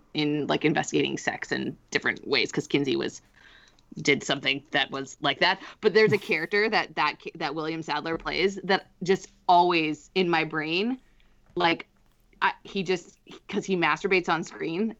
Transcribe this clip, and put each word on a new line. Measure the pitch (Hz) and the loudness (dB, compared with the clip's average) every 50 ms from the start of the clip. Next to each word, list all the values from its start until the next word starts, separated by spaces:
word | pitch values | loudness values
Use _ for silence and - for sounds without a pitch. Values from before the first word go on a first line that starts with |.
| - _ - | -10 _ -2
in, | 151 151 147 147 151 139 - | 0 0 2 0 0 0 0
like, | 151 147 - | 0 2 2
investigating | 151 156 156 151 - - 147 143 139 139 143 | 2 2 2 0 0 0 0 0 0 -4 -4
sex | - - - - - - | -4 -6 -6 -6 -6 -6
in | 135 131 131 123 - - _ _ | -6 -4 -4 -6 -8 -10 _ _
different | - 143 - 123 - - - | -6 -2 -2 -2 -4 -4 -4
ways, | 98 135 123 98 - | -2 0 0 0 0
'cause | - 147 143 | -2 -4 -2
Kinsey | - - 139 143 135 - | 0 0 0 2 0 0
was, | - 127 - - - - _ _ - - - - - - _ _ _ _ _ - - | 0 -2 -4 -8 -10 -18 _ _ -20 -20 -20 -20 -20 -20 _ _ _ _ _ -16 -2
did | 156 - 143 - - | 0 0 0 2 0
something | - 135 139 127 135 135 139 - _ | -2 -4 -2 -2 -2 -4 -4 -4 _
that | - 143 135 - | -2 -2 0 -2
was | 131 135 139 131 - - | -4 -8 -10 -10 -10 -4
like | 151 143 135 - | -2 -2 0 2
that. | 175 175 190 - - - - - | 2 2 2 0 -6 -12 -12 -2
But | - 220 | 0 4
there's | 170 214 220 208 | 6 6 6 6
a | 214 202 | 4 0
character | - - 180 156 160 - 208 208 214 226 | 0 -2 -2 -2 -2 0 0 0 2 2
that, | 208 180 147 - - | 2 0 0 -2 -2
that | 170 151 147 131 - | 0 0 0 0 -4
ki-, | - - - | -10 -14 -8
that | 165 170 143 147 | -6 -6 -6 -4
William | 165 151 156 165 160 | -4 -4 -4 -6 -6
Sadler | 160 - 143 151 147 165 165 165 | -6 -4 -4 -4 -4 -4 -6 -4
plays | - 156 147 151 175 202 196 196 - | -4 -4 -2 0 0 0 0 -2 0
that | 180 190 180 - - _ _ | 2 2 2 0 -6 _ _
just | 185 170 196 185 - - _ _ _ - | 0 0 0 0 0 -6 _ _ _ 4
always | 180 175 175 175 175 165 160 151 151 - - - - | 6 6 6 6 4 2 2 0 -2 -4 -8 -4 0
in | 185 185 170 | 0 2 2
my | 170 160 160 | 2 2 0
brain, | 160 160 156 151 156 165 180 208 240 262 254 _ _ _ _ _ _ _ _ _ - - | 0 -2 -4 -2 -2 -2 0 0 -2 -4 -6 _ _ _ _ _ _ _ _ _ -10 -2
like, | 175 175 170 165 165 - - _ _ _ _ _ _ _ _ _ _ | 0 2 2 2 0 -4 -12 _ _ _ _ _ _ _ _ _ _
I, | - 196 - - - | -2 -2 -2 -4 -10
he | - - 202 | -6 -6 -4
just, | 185 170 185 180 - - - _ _ - - - - - | -2 0 -2 -2 -4 -10 -20 _ _ -20 -20 -20 -12 -6
'cause | - 202 - | -6 -6 -2
he | - 190 | -2 0
masturbates | 175 170 151 151 160 - 190 190 185 170 - | 2 2 2 2 0 0 0 2 2 2 2
on | 170 160 | 0 0
screen, | 196 - - - 160 156 165 180 220 226 202 | -2 -6 -10 -8 -6 -4 -2 -2 -4 -4 -2